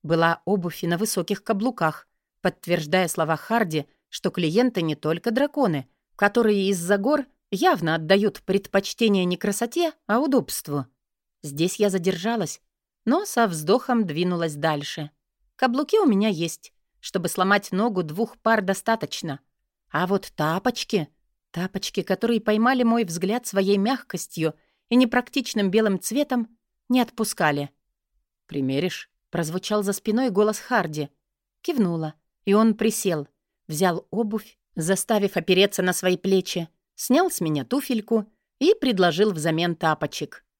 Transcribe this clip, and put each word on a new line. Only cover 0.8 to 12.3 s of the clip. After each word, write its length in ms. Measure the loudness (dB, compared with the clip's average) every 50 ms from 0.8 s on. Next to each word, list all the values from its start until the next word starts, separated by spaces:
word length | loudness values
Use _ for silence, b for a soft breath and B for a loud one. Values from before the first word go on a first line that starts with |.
| -2
и 20 |
на 120 | -2 -2 0
высоких 440 | -2 -2 -2 -4 -2 -4 -6 -6
каблуках, 640 | _ -4 -2 0 0 -4 -2 0 -2 -2 -2 -4 -18 _ _ _ _ _ _ _
подтверждая 680 | -4 -4 -4 _ -4 -2 -2 -2 0 0 0 2 2 0
слова 280 | 0 -2 0 0 0
Харди, 500 | -2 -2 -2 0 0 0 0 0 -4 -4 _ _ _ _ _
что 220 | -16 -4 -4 -4
клиенты 520 | -2 0 -2 2 2 2 2 2 0 -2
не 120 | -2 -2 -4
только 360 | -2 -2 -2 -2 -2 -2 -2
драконы, 580 | 0 0 0 0 0 0 0 2 0 -2 -4 _ _ _ _ _ _
которые 520 | 0 0 2 2 2 2 4 2 2 2 0
из-за 300 | 0 -2 0 0 0 0
гор 280 | 2 0 0 0 -2 _ _ _ _ _
явно 440 | -4 2 2 2 2 2 0 -2 -2
отдают 480 | -2 2 2 2 4 4 0 -2 -4
предпочтение 840 | _ -2 -2 -2 -2 0 -2 -2 -2 -2 -2 0 2 2 4 2 2
не 120 | 0 -2
красоте, 560 | -2 -2 -4 -2 -2 -4 -4 -2 -2 -2 -2 -4 _ _
а 140 | -2 0 0
удобству. 680 | 0 2 0 0 0 -2 -10 -10 -8 -4 -4 -4 -4 _ _ _ _ _ _ _ _ _ _ _
Здесь 340 | -14 -12 -2 -2 -2 -2 0
я 140 | 0 0 0
задержалась, 720 | 0 0 0 -2 -2 -2 -2 -4